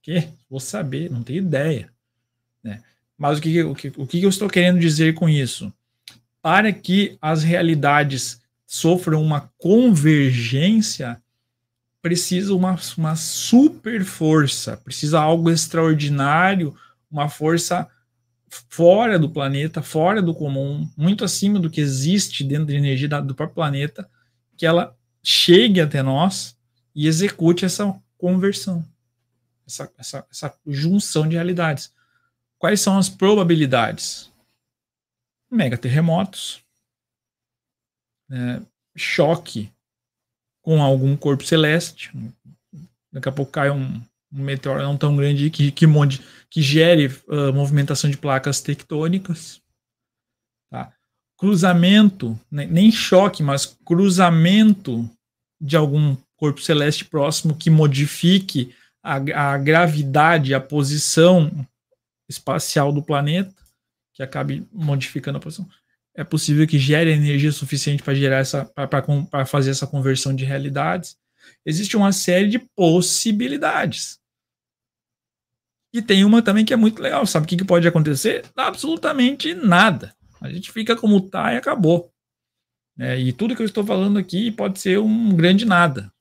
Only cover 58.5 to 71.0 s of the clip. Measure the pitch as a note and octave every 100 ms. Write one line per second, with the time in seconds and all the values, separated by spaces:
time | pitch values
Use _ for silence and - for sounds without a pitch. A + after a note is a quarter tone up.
58.5 | C#3+ A#2+ _ _ _ - C#3 C#3 D3 C#3+
59.5 | C#3 C#3 D#3+ F3 D3+ C#3 D3 D#3 E3+ C3+
60.5 | C3+ C3+ D3 C#3 D3 - - E3+ F#3 D3+
61.5 | E3+ C3 _ _ _ _ _ _ - -
62.5 | - - D#3 C#3 C#3+ D3+ C#3+ D3 F3 C3+
63.5 | _ _ _ _ _ _ - C3+ C#3 C#3+
64.5 | C#3+ - G#3+ D3+ C#3 B2+ D3 C#3 C3+ D#3+
65.5 | D#3+ F#3 _ _ _ _ - - D#3 -
66.5 | D3 D#3 D3 C3+ D3+ E3 D3+ D3 C#3+ D3+
67.5 | D3 C3+ C#3 - C#3+ - C#3 C#3 C3+ C3
68.5 | C#3+ C3+ - C3+ C#3+ C#3 C#3+ - C#3 C3+
69.5 | D3 C3+ C3+ C3+ C#3+ C3+ C3 C#3 C3+ C3+
70.5 | C#3 C#3 C#3 D#3 F3+